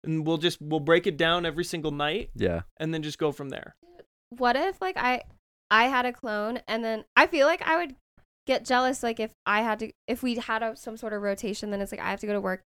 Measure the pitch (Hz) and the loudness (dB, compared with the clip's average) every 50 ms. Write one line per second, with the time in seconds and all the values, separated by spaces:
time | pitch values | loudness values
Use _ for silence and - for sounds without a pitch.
0 | - - 160 160 156 160 165 160 160 175 170 - 151 151 156 160 143 151 165 180 | -2 -2 -2 0 0 0 0 2 0 -2 -2 -2 -4 -2 -2 0 4 6 4 4
1 | 175 202 160 143 165 165 170 175 170 165 143 165 175 - - 165 151 156 147 143 | 4 0 0 2 2 2 2 2 0 -2 -2 -4 -4 -4 -4 -4 -4 -4 -2 0
2 | 147 147 160 220 - - - 110 101 92 85 82 87 - _ _ 156 160 165 160 | -2 0 -2 -2 -6 -6 -4 -2 0 0 0 -2 -6 -10 _ _ -4 -2 -2 -2
3 | 151 151 143 - 165 151 139 - 143 135 - - - - _ _ _ 349 - - | -4 -6 -4 0 0 0 0 -2 -10 -10 -10 -10 -12 -14 _ _ _ -20 -20 -20
4 | - _ _ _ _ _ 240 240 254 240 240 269 320 392 381 - 381 370 370 - | -20 _ _ _ _ _ -4 0 2 2 4 2 0 0 -2 -4 -6 -4 -4 -2
5 | - 247 254 - - - - _ _ _ _ _ _ _ 208 220 233 262 277 254 | 0 0 0 -2 -4 -14 -20 _ _ _ _ _ _ _ 4 4 4 4 2 0
6 | 247 247 240 - - 233 214 208 208 220 240 247 - - 220 226 233 226 220 220 | 0 0 -4 -4 -6 -4 -4 -2 -2 -4 -4 -6 -6 -4 -4 -2 -2 -2 -4 -4
7 | - _ _ 240 302 - - 294 269 302 339 - - - 320 339 349 277 254 _ | -8 _ _ 6 6 6 6 4 4 4 4 2 0 0 2 2 0 -2 -8 _
8 | _ _ _ - _ _ _ _ _ - 262 - 233 - 254 247 254 254 269 - | _ _ _ -20 _ _ _ _ _ -2 -2 0 0 2 2 2 2 2 0 0
9 | - 233 226 - 220 226 _ _ _ - 208 214 226 226 214 220 220 214 - _ | -2 -2 -2 -2 -4 -6 _ _ _ 2 2 2 2 2 0 -2 -4 -10 -10 _
10 | _ - 233 - - 247 233 233 - - 226 220 233 226 226 - - 240 220 220 | _ -4 -4 -2 0 -2 -2 -2 -2 -2 -2 0 -2 -2 -4 -6 -12 -12 -10 -8
11 | 240 220 214 208 202 202 196 196 - 202 196 - - 208 202 196 196 190 - - | -6 -6 -4 -2 0 -2 -2 0 -2 -6 -4 -4 -4 -4 -4 -4 -4 -6 -6 -6
12 | - 185 196 196 - 208 208 202 190 190 185 185 _ _ | -4 -4 -4 -4 -2 -2 -2 0 0 -2 -4 -4 _ _